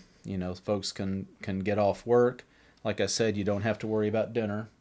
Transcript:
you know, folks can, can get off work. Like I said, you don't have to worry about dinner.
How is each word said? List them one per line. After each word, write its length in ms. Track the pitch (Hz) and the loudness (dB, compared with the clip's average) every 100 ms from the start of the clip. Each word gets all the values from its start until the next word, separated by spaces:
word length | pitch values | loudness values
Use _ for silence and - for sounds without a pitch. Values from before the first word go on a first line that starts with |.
| - _ | -8 _
you 160 | 104 98 | -8 -4
know, 160 | 90 92 | -4 -6
folks 360 | - 104 95 | -2 -2 -2
can, 360 | - 95 95 95 - | -6 -4 -4 -6 -10
can 160 | - 95 | -6 -2
get 180 | 95 101 | 0 2
off 260 | 101 92 | 2 2
work. 400 | 113 120 123 123 - _ - _ | 4 6 6 2 -10 _ -20 _
Like 160 | 110 101 | -4 -2
I 60 | 98 | 0
said, 320 | - 113 104 | 2 0 2
you 60 | |
don't 180 | 98 101 | 0 0
have 160 | 113 104 | 0 -2
to 80 | 110 | -2
worry 200 | 110 107 | 0 0
about 260 | 110 104 | 0 0
dinner. 360 | 117 107 104 110 _ | -2 -2 -4 -8 _